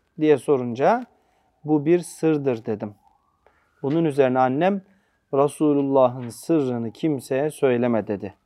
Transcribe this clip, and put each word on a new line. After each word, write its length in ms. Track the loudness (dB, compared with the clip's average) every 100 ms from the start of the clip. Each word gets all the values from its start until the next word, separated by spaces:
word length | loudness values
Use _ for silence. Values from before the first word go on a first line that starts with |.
| _ -2
diye 180 | 2 2
sorunca, 680 | 2 -2 -2 -2 0 0 -4 _ _ _ _ _
"Bu 220 | -2 -2 2
bir 140 | 0
sırdır," 680 | -2 -4 -2 0 -2 -4 -6
dedim. 280 | -8 -8 -14 _ _ _ _ _ _ _ _
Bunun 220 | -4 0 0
üzerine 340 | 2 2 4
annem, 420 | 2 2 0 -2 -8 _ _ _ -4
"Resulullah'ın 960 | 0 0 0 0 2 2 2 2 0 -12
sırrını 600 | -10 -2 0 0 -4 -6
kimseye 580 | -4 -4 -4 -4 -4 -4
söyleme," 560 | 0 0 2 0 0 -2
dedi. 260 | -6 -8 -16